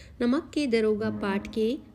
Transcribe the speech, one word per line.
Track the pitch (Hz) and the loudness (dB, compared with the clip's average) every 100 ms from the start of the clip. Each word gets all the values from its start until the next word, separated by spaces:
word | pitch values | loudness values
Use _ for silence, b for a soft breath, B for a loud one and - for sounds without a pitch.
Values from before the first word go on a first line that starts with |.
| B - | B -2
नमक | 240 277 339 | 0 0 -2
के | 302 285 | -2 2
दरोगा | 226 214 214 214 | 4 4 2 0
पाठ | 208 208 202 - | -2 -2 -2 -2
के | 226 220 302 - | 0 0 -2 -8